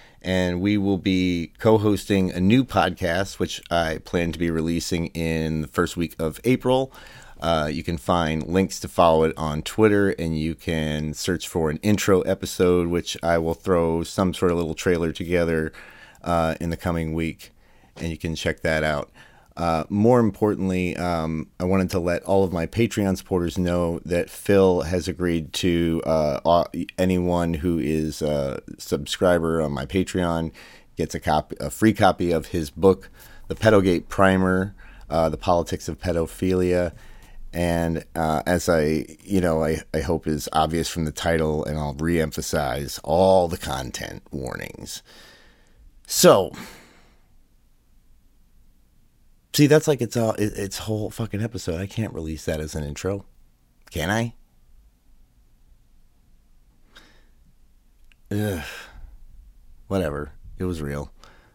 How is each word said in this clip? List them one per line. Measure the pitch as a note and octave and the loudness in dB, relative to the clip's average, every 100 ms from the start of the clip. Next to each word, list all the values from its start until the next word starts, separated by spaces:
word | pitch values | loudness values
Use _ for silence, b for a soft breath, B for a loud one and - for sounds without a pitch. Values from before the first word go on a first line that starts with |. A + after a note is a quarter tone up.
| B B | B B
And | F2 F#2 F2+ F2 | -2 0 2 0
we | G2+ G#2 | 0 0
will | G2 F#2+ | 0 0
be | G2 F#2 F#2 F2 D#2+ - | 0 0 0 -2 -6 0
co-hosting | A2+ A2 G#2+ G2 - G2+ F#2 | 4 4 4 0 2 2 2
a | F2 | 2
new | F#2 B2 B2 | 4 4 4
podcast, | G#2 F2 E2 F2+ E2+ G2 - | 2 0 0 -2 0 -2 -4
which | F2+ - - | -6 -6 -2
I | E2+ E2 D#2 | 0 0 -4
plan | - F2+ E2+ | -4 -2 -2
to | E2+ | -2
be | E2+ | -2
releasing | D#2+ D#2+ E2+ - F2 E2 | 0 0 -2 -2 -2 -2
in | E2 E2 D#2+ D#2+ D#2 | -4 -2 -2 -2 -4
the | D2 | -2
first | - E2+ - | -2 -2 -2
week | E2 - | -6 -4
of | D#2+ D2+ | -6 -2
April. | A#2+ B2+ B2+ B2+ C3+ B B B B - | -2 0 2 0 -2 B B B B -6
Uh, | D#2+ D#2+ D2+ | 0 0 0
you | D2+ | -4
can | F2 E2+ | -6 -4
find | - F2 D#2+ D#2+ C2 | 0 2 2 -2 0
links | F2+ F#2+ - | 0 0 -4
to | F2 | -4
follow | - E2+ D#2+ | 4 4 6
it | D#2+ - | 2 0
on | D#2 D2+ | -4 -4
Twitter, | - - A2 G2+ G2 - | -4 2 4 4 2 0
and | E2 D#2 | -2 -2
you | D#2+ D#2+ | -4 -4
can | - D#2+ D#2 D2+ D2+ | -4 -2 -2 -2 -6
search | D2 - F2 - | -6 -4 -4 -4
for | F2+ D#2+ | -2 -2
an | D#2+ | 0
intro | G#2+ G2+ - F#2+ | 0 2 4 2
episode, | - F#2+ F#2+ - F2+ F2+ E2+ | 2 -2 -4 0 4 4 2
which | E2+ - - | -2 -4 -4
I | E2 E2+ | 0 2
will | E2 | 0
throw | E2 - F2 E2 E2 | -2 0 2 2 0
some | E2 - F#2 | -2 -2 -2
sort | E2+ F#2 | 0 0
of | E2+ | 0
little | E2 | -2
trailer | D#2+ F#2+ E2+ E2 | -2 0 0 0
together, | D2+ E2 F2+ E2 D#2+ D#2 B B B B B | -4 -2 0 0 0 -4 B B B B B
uh, | - E2+ D#2+ - | -2 0 0 -2
in | E2+ | -4
the | E2 | -4
coming | F#2 E2+ D#2+ | -2 -2 -2
week, | D#2+ E2 - - b b b b - | -4 -4 -8 -16 b b b b -10
and | E2+ | -8
you | D#2+ | -6
can | E2+ D#2+ | -6 -4
check | F2 D#2 | -4 -2
that | E2 D#2+ | 0 0
out. | D2+ D2 - b b b b - | 0 -2 -6 b b b b -4
Uh, | E2+ D#2+ - | -2 0 -2
more | G2+ A2+ B2 | 2 4 6
importantly, | A2+ G2 G#2+ G2+ F#2+ F#2 F2+ - | 4 2 0 2 0 0 -2 -2
um, | F2 E2+ D#2+ D#2+ D2+ - | -2 -2 -2 -4 -8 -6
I | |
wanted | F2+ F#2+ F#2 | 0 2 0
to | F#2+ | 0
let | F2 F2 | 0 -2
all | - G2 | 2 2
of | F#2+ | 2
my | F2 E2 | 0 -2
Patreon | - A#2 - G2 F#2 | 0 0 2 0 -2
supporters | - F#2 F2 F2 | -2 -2 0 0
know | F2+ F2 E2+ E2+ | 0 0 0 -2
that | - F2 - | -2 -2 -2
Phil | - - G2+ F#2+ F2+ | -4 2 6 6 4
has | D2+ F#2 F2 | 0 -2 -2
agreed | F2 F2+ E2+ D2 | -2 0 0 -2
to, | - F#2 E2+ E2+ E2 - | -2 2 2 2 0 2
uh, | D#2+ D2+ C#2 - | 2 2 0 4
uh, | E2+ - E2 - - | 4 4 -4 -6 -2
anyone | F#2 F2+ F2+ F2 E2+ E2 | 2 2 2 2 0 0
who | E2+ E2+ | 0 0
is | C#2 D#2 D#2 - | 0 0 -2 -2
a | D#2 D2 C2+ - - - | -2 0 -2 -6 -12 -16
subscriber | - D2+ D2 - F#2 F2 E2 E2 | -6 -6 -4 0 2 4 2 0
on | D2+ | 0
my | C#2 C#2+ | -4 -2
Patreon | G2 F#2 F#2 F2 E2 E2 B B B B - | -2 0 0 0 0 -4 B B B B -8
gets | D#2 D#2+ | -6 -4
a | |
copy, | E2 D2+ - - | 0 0 -2 -8
a | D2 | -10
free | - A2 | 2 4
copy | G2 G2 F2 F2 | 6 4 4 0
of | E2 - | 0 -2
his | F2 D2 | -6 -6
book, | D#2+ F#2+ F#2 - B B B - | 2 4 4 0 B B B -10
The | - | 0
Pedogate | A2 G#2 F#2+ E2+ - | 4 6 6 2 0
Primer, | - F#2+ F#2+ F#2 F#2 G2 B B B - | 4 6 6 4 2 -2 B B B -4
uh, | E2 D#2+ | 2 2
The | D#2 | 0
Politics | - F2 E2 F2 - | 2 2 0 -6 -8
of | D#2 | -6
Pedophilia. | F2+ E2+ D#2+ - F#2 F#2 F2+ F2 F2 b b b b b - | -2 -2 -2 -2 0 2 2 0 -2 b b b b b -10
And, | E2+ F2 E2+ E2+ E2 - - | -2 0 0 0 -4 -6 -4
uh, | D#2+ D#2 - | 0 0 0
as | F2 - | 0 2
I, | E2 D2+ D#2 - D2+ | 2 2 0 -4 -12
you | - G2 | -4 0
know, | F2 D#2+ | 2 0
I, | D#2+ D#2 - | 0 -2 -4
I | D#2 | -4
hope | E2+ D#2+ - | -2 -2 -2
is | D2+ - | -4 -2
obvious | D#2+ D#2+ E2 D#2+ | 0 0 0 -4
from | - D#2 | -4 -4
the | |
title, | - E2+ E2 D#2 D2+ - | -4 -2 0 0 -2 -4
and | D#2 | -4
I'll | D2 C#2 | -6 -4
reemphasize | E2 E2+ D#2 D2+ - D#2+ C#2 B1+ C#2 - | 0 0 0 -4 -4 -2 -2 -4 -8 -8
all | - E2 F#2+ F#2+ F2 | 0 4 6 6 4
the | E2 | -2
content | - C2+ B1+ - - - - | -6 -6 -8 -10 -10 -12 -12
warnings. | D2 B1+ G1+ G1+ G1+ - - b b b b b b b b - - - | -10 -8 -10 -12 -12 -14 -16 b b b b b b b b -20 -20 -6
So, | - F3+ A#2 F2+ B B B B B B B B - _ _ _ _ _ _ _ - _ _ _ _ - _ _ _ _ _ _ _ _ - | 6 8 8 4 B B B B B B B B -20 _ _ _ _ _ _ _ -20 _ _ _ _ -20 _ _ _ _ _ _ _ _ 4
see, | D3 | 6
that's | D3+ D#3+ | 6 4
like | C#3 | 0
its, | A#2 A#2+ | -2 0
uh, | A2+ - | 0 0
it, | G#2 - | -2 -2
its | G2 - | -8 -8
whole | - G#2+ G#2 | -6 -4 -6
fucking | - A2 G2+ | -6 -6 -6
episode. | A2+ F#2+ - E2 | -6 -6 -6 -6
I | G2 | -6
can't | - G#2+ | -6 -6
release | - D#2+ D2+ - | -6 -8 -8 -6
that | D#2 | -6
as | D#2 D#2 | -6 -6
an | |
intro, | D2 D2 F#2 G2+ - _ _ _ _ _ _ | -8 -6 -6 -6 -10 _ _ _ _ _ _
can | - D#2+ | -6 -2
I? | G#2+ A#2 - _ _ _ - _ _ _ - _ _ _ _ _ _ _ _ _ _ _ _ _ _ _ _ b b b b b b _ _ _ _ _ _ - _ - | 0 -2 -8 _ _ _ -20 _ _ _ -20 _ _ _ _ _ _ _ _ _ _ _ _ _ _ _ _ b b b b b b _ _ _ _ _ _ -20 _ -8
Ugh. | G#2 G#2+ F2 D2 B B B B B - - - - - - - | -4 -2 -4 -8 B B B B B -20 -20 -20 -20 -20 -20 -6
Whatever. | G2 D#2+ D2 D2 - - - | -2 -2 -4 -8 -14 -16 -8
It | F#2 | -6
was | E2 | -4
real. | D2 C#2+ C#2 - b b b | -6 -6 -8 -14 b b b